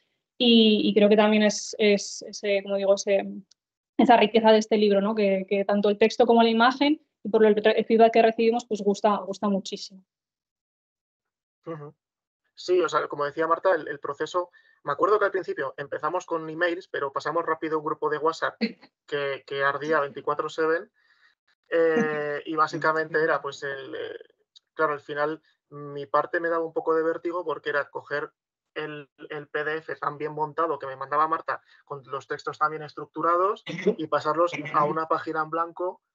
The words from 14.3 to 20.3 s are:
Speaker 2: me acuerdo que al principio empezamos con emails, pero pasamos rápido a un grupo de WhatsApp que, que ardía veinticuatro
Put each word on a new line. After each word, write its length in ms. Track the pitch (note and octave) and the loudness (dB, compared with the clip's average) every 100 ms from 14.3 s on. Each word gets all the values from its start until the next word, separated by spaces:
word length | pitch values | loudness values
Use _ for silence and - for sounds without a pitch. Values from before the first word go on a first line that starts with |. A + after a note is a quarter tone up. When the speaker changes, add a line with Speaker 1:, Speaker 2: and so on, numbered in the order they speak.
| F3+ F3 _ _ _ | -4 -6 _ _ _
Speaker 2:
me 80 | D3 | -8
acuerdo 260 | C#3+ F3 G#3+ | -2 2 4
que 60 | |
al 80 | G3 | 2
principio 420 | F#3+ F#3 F3 C3+ - | 0 -4 -6 -8 -8
empezamos 480 | C#3 - D3+ F3 | -10 -6 -4 -4
con 240 | - E3 D#3+ | -4 -8 -6
emails, 380 | D#3 F3 E3+ - | -2 -2 -2 -8
pero 260 | C#3 C#3 | -6 -6
pasamos 320 | C#3 D3 E3 | -6 -4 -2
rápido 300 | D#3+ D#3 D#3+ | -2 -4 -4
a 40 | D#3 | -4
un 60 | |
grupo 240 | D3+ D3+ D3+ | -4 -4 -4
de 100 | D3 | -2
WhatsApp 360 | D#3 D#3+ C#3 - A3+ - - _ - | -2 -2 -6 -4 -6 -6 -20 _ -8
que, 360 | C#3+ C#3 C3+ | -6 -4 -6
que 200 | - C#3 | -8 -2
ardía 340 | C#3 C#3 D3+ D#3 | -2 -2 -2 -2
veinticuatro 500 | C#3+ C#3 D3 | -2 -6 -6